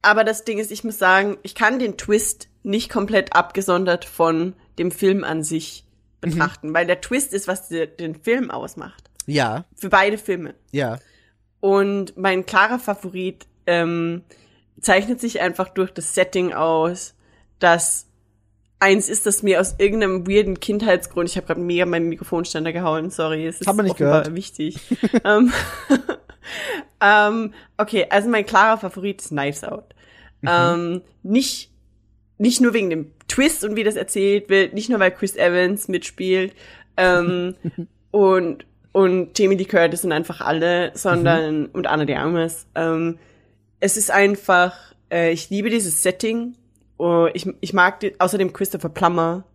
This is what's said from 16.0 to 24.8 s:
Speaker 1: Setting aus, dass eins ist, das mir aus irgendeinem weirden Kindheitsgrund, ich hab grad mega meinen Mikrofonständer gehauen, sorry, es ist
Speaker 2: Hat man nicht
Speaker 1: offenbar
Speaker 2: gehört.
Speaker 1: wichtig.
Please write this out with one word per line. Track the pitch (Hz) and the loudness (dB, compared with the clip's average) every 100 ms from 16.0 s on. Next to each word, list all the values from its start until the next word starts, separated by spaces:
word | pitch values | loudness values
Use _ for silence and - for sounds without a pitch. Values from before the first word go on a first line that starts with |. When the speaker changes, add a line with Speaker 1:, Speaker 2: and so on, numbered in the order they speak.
| 156 | -6
Speaker 1:
Setting | - 185 190 180 | -2 0 0 -4
aus, | - 165 160 165 180 - _ _ _ _ _ | -2 0 2 0 -4 -14 _ _ _ _ _
dass | 175 170 - - - _ _ _ _ _ _ _ | 4 4 2 -4 -8 _ _ _ _ _ _ _
eins | 196 196 196 | 4 4 2
ist, | 214 214 | -2 -2
das | 196 | -2
mir | 202 180 | 2 2
aus | 185 - | 0 0
irgendeinem | 196 220 202 185 175 | 0 2 -2 -2 0
weirden | 202 196 185 | 2 2 -4
Kindheitsgrund, | - 208 220 180 - - 175 | -4 -2 2 2 0 -4 -4
ich | 185 | -6
hab | - | -6
grad | 165 | -6
mega | 175 175 175 | -2 0 0
meinen | 170 165 | 0 -2
Mikrofonständer | 165 - 170 175 160 165 | -6 -6 -4 -4 -6 -4
gehauen, | 170 180 160 170 | -2 -2 -2 -4
sorry, | - 160 156 160 | -4 -2 -2 -6
es | 170 | -4
ist | 190 | -2
Speaker 2:
Hat | 202 | 0
man | |
nicht | 196 | 0
Speaker 1:
offenbar | 180 143 151 | 0 2 2
Speaker 2:
gehört. | 151 165 | 2 -8
Speaker 1:
wichtig. | 190 - 156 - | -12 -8 -8 -8